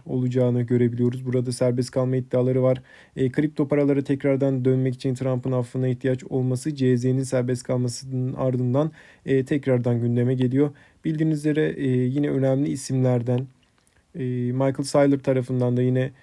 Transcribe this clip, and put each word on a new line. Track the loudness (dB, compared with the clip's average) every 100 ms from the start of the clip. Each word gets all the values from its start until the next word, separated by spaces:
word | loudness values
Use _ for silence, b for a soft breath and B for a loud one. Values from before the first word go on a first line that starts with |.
| -4
olacağını | -2 0 2 2 2
görebiliyoruz. | 2 2 2 2 0 -2 -2
Burada | -2 -2
serbest | -2 0 0 -2
kalma | -2 0 -2
iddiaları | -2 0 2 2
var. | 2 0 b b b -4
E, | -2
kripto | 0 -2 -2 0
paralara | 2 2 2
tekrardan | 0 -2 0 2 0 0 2
dönmek | 2 0 -2
için | -4 -2
Trump'ın | -2 -2 -2
affına | -2 -2 -2 -2
ihtiyaç | 0 -2 -2
olması, | -2 -2 0 -2 -4 0
C | 2 2
Z'nin | 2 0
serbest | 0 -2 0 -2
kalmasının | -2 -2 -2 -6 -8 -6 -4
ardından, | -2 -2 0 0 0 0 B B B -2
e, | 0 0
tekrardan | -2 2 0 2 0
gündeme | 2 2 2
geliyor. | 2 2 2 0 -2 b b -4
Bildiğiniz | 0 0 0
üzere, | 0 0 0 -2
e, | 0
yine | 0 0 0 0
önemli | 0 2 2 0
isimlerden, | -4 -4 0 2 2 0 -2 -4 _ _ _ _ _ _ -8
e, | -6 -2 -2
Michael | 0 0 0
Saylor | 0 2 4 2
tarafından | 0 0 0 0 0 2
da |
yine, | 2 0 -2 b